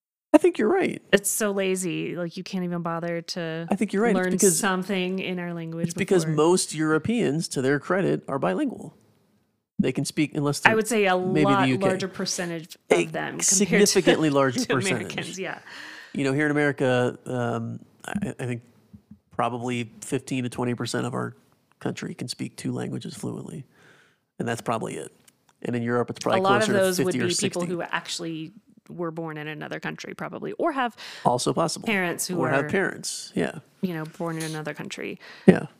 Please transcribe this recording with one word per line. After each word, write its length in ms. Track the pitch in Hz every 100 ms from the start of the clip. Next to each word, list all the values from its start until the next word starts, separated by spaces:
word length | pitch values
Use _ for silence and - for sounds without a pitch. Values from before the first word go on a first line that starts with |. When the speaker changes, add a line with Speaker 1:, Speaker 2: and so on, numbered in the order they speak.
| _ _ _
Speaker 1:
I 40 | 302
think 200 | 359 339
you're 120 | 214
right. 320 | 381 339 - -
Speaker 2:
it's 180 | 202 202
so 220 | - 214
lazy, 640 | 196 190 185 185 160 160 160
like, 220 | 170 185
you 60 |
can't 200 | 180 190
even 180 | 180 175
bother 380 | 170 165 170 170
to 460 | 165 - 165 160 165
Speaker 1:
I 60 | 202
think 160 | 208
you're 100 | 196
right. 80 | 233 185
It's 80 |
Speaker 2:
learn 80 | 185
Speaker 1:
because 260 | 180 202 160
Speaker 2:
something 640 | 202 185 185 190 180 190
in 200 | 175 180
our 140 | 175
language 340 | 170 165 165 170
Speaker 1:
it's 60 |
because 300 | - - 185
Speaker 2:
before. 120 | 160 151
Speaker 1:
most 380 | 156 185 -
Europeans, 720 | 151 156 156 151 240 151 151 -
to 120 | -
their 180 | 127 143
credit, 420 | - 185 156 151 -
are 100 | 139
bilingual. 560 | 175 190 294 - - - _ _ _ _ _ _ _ -
They 140 | 135
can 140 | 135 135
speak, 280 | - 147 -
unless 260 | 143 143 202
Speaker 2:
I 40 |
Speaker 1:
they're 60 | 220
Speaker 2:
would 100 | 214
say 180 | 226 196
a 120 | 185
Speaker 1:
maybe 280 | 185 185 196
the 60 |
Speaker 2:
lot 160 | 202 185
Speaker 1:
U 100 | 185
K. 80 | 190
Speaker 2:
larger 220 | 190 190
percentage 720 | - 190 - 175 165 160 - -
Speaker 1:
A 120 | 175 165
Speaker 2:
of 60 |
them 140 | 160 151 139
compared 40 |
Speaker 1:
significantly 840 | - 190 202 208 202 196 175 - 156
Speaker 2:
to, 60 | 139
<laughs> 60 |
Speaker 1:
larger 180 | 135 127
Speaker 2:
to 60 | 247 170
Speaker 1:
percentage. 260 | - 123 98
Speaker 2:
Americans, 260 | - - 180
yeah. 200 | 170 - - - - - -
Speaker 1:
You 100 | -
know, 80 | 139
here 120 | 139 151
in 60 |
America, 640 | 147 147 135 131 127 123 - -
um, 540 | 127 120 117 117 117 - _ -
I, 280 | - 139 -
I 60 | 127
think 160 | 120 - _ _ - - - _
probably 600 | - 120 123 123 123 117 -
fifteen 420 | - 135 127 131
to 60 | 123
twenty 260 | - 123 120
percent 300 | 123 123 123
of 60 |
our 220 | 127 120 120 _ _ _ -
country 340 | - 180 196
can 140 | 175 127
speak 280 | - 131 -
two 140 | 131
languages 440 | 123 123 131 - -
fluently, 500 | 123 113 135 165 135 _ - - _ _ _ -
and 80 | 120
that's 140 | 117
probably 340 | - 113 110 82
it. 160 | 67 _ _ _ _ _
And 120 | - 120
in 80 |
Europe, 260 | 117 120 117
it's 100 | -
probably 200 | - 196
Speaker 2:
A 20 |
lot 140 | 190 202
of 60 | 214
Speaker 1:
closer 60 |
to 60 | 202
Speaker 2:
those 200 | 190 180
would 140 | 180
Speaker 1:
fifty 60 | 135
or 80 | 117
Speaker 2:
be 60 |
people 280 | - 196 180
Speaker 1:
sixty. 120 | 175
Speaker 2:
who 80 | 175
actually 720 | - 170 - - 170 160 160 202 _ _ -
were 200 | 165 170
born 260 | 160 165 151
in 100 | 151
another 320 | 151 147 160
country, 340 | 160 160 -
probably, 380 | - 156 170 -
or 200 | - 330
have 240 | 277 240 - - -
Speaker 1:
Also 300 | - 123 -
possible. 320 | 135 165 - 202
Speaker 2:
parents 420 | 202 175 160 -
who 80 | 180
Speaker 1:
Or 120 | 160
have 160 | 139 147
Speaker 2:
are, 40 |
Speaker 1:
parents, 600 | 190 349 - - - -
yeah. 260 | - - 156 - _
Speaker 2:
you 120 | 185
know, 100 | 165 156 -
born 180 | 170 160
in 60 |
another 300 | 160 156 151
country. 440 | 147 - - 90 196 - - -
Speaker 1:
Yeah. 200 | 170 - -